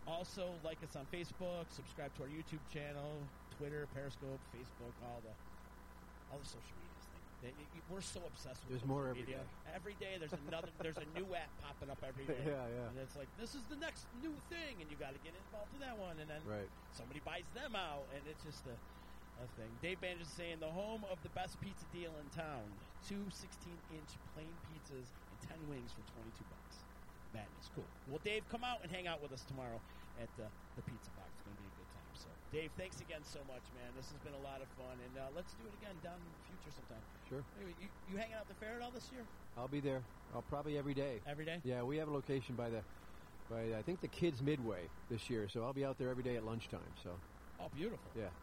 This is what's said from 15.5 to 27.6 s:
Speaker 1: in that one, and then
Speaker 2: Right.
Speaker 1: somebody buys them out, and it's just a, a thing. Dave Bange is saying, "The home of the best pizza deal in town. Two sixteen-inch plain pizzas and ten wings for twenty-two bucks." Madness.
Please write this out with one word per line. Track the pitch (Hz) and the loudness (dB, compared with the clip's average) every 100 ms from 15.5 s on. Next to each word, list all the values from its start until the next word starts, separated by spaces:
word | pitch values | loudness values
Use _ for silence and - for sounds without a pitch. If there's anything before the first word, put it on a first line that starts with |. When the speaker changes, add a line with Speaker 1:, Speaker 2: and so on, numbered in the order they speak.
| 214 202 | -4 -4
Speaker 1:
in | 269 269 | -2 -2
that | 220 | 0
one, | 185 160 | 0 -2
and | 156 | -2
then | 151 | -2
Speaker 2:
Right. | 107 107 95 - - | 2 2 0 -4 -8
Speaker 1:
somebody | - 117 143 | -6 -4 -4
buys | 151 175 170 240 | 0 0 0 -2
them | 285 | 2
out, | 196 170 143 135 | 2 2 0 -2
and | 139 143 | -4 -4
it's | 156 | -4
just | 156 - 131 | -4 -4 -4
a, | 117 - - - - - - | -6 -6 -10 -8 -8 -8 -6
a | 123 - | -4 -4
thing. | 113 117 | -4 0
Dave | 165 185 | 2 2
Bange | 180 175 | 0 0
is | 165 - | -2 -2
saying, | 170 160 | 0 0
"The | 156 | 2
home | 170 208 220 202 | 2 2 0 0
of | 185 | 0
the | 170 | 0
best | 180 185 - | 2 0 0
pizza | 202 185 - 175 | -2 -2 -2 0
deal | 170 156 | 0 -2
in | 147 165 | -2 0
town. | 160 139 104 98 - - - | 0 0 -2 -4 -6 -6 -2
Two | 202 202 | 0 0
sixteen-inch | - 185 - 175 170 - 156 151 - - 156 | -2 -6 -6 -6 -6 -6 -6 -6 -6 -6 -4
plain | 156 170 - | -4 -4 -4
pizzas | 156 - 139 123 | -6 -4 -4 -4
and | - - - - | -8 -8 -6 -6
ten | 160 151 | -4 -2
wings | 139 120 - | 0 -2 -4
for | - | -4
twenty-two | 113 117 - - | -6 -6 -6 -6
bucks." | - - - - - - - - | -6 -8 -8 -8 -8 -8 -8 -4
Madness. | 107 104 - | -4 -4 -6